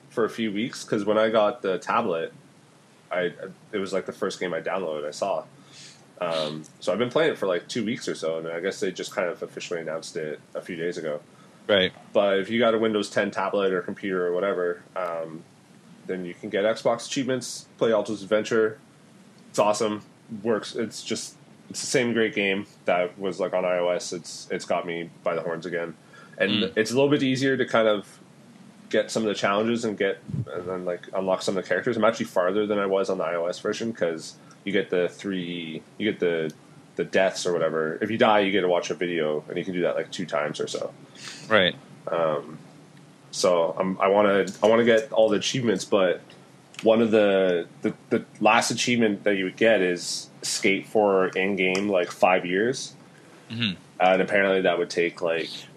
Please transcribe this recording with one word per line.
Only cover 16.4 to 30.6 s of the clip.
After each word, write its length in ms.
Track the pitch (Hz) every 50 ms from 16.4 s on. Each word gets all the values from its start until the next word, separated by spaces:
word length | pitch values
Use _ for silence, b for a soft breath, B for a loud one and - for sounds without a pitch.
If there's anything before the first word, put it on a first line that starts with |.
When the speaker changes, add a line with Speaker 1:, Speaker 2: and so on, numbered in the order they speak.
| - 107
Speaker 1:
get 140 | 95 98 98
Xbox 400 | 107 113 - - 127 117 117 - -
achievements, 600 | - 139 135 117 131 127 120 - - - - - - -
play 140 | - 117
Alto's 300 | 113 104 104 - 110 98 98
Adventure. 560 | 95 107 110 110 - 120 113 110 107 110 - - - - - - - - - - - - - - -
It's 80 | - -
awesome. 420 | 110 104 107 - 117 107 104 104 - - - - - - 117 104
Works. 340 | 98 113 113 104 - - -
It's 280 | 123 117 104 - - -
just, 320 | - 113 - - - - - - - - - - -
it's 120 | 98 -
the 60 | - -
same 260 | - 143 123 120 113
great 200 | 117 113 107 90
game 300 | 107 101 98 95 101 104 - - - -
that 320 | - 92 87 90 87 - 101
was, 200 | 98 95 90 82
like, 140 | 98 90 92
on 100 | 92 92
I 140 | 90 90 90
O 120 | 87 87
S. 220 | 90 87 - -
It's, 360 | 95 87 78 - - - - -
it's 140 | 104 90 -
got 200 | - 95 87 85 87
me 220 | 82 85 85 85 - - -
by 120 | 90 87
the 60 | 82
horns 240 | 80 87 82 82 82
again. 280 | 92 80 85 85 85 78 - B B B B B B B -
And 140 | 98 104
Speaker 2:
Mm. 200 | 123 113 104 95 -
Speaker 1:
it's 140 | 107 110 -
a 60 | 117
little 140 | 131 139 147
bit 120 | 143 147
easier 340 | 135 131 131 131 135 135 135 123
to 80 | 123
kind 220 | - - 117 110 110
of 200 | 107 101 95 - - - - - - - - - - - - - - - - -
get 200 | - 110 107 -
some 120 | - 117 113
of 40 | 107
the 60 | 98
challenges 500 | - - 101 98 101 110 113 117 113 117
and 120 | 113 101 98
get, 220 | 104 98 95 - - - - - - -
and 160 | 69 87